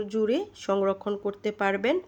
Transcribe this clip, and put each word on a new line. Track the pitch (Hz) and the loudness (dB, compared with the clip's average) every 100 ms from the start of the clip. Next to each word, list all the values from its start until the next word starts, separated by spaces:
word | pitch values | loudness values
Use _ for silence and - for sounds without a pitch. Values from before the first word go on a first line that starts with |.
| 208 | 2
জুড়ে | 220 214 285 403 - | 0 2 0 -2 -8
সংরক্ষণ | - 196 196 196 208 202 | -2 2 2 0 -4 -4
করতে | 202 202 214 | -6 -4 -4
পারবেন | 208 196 196 226 359 | 0 0 2 2 0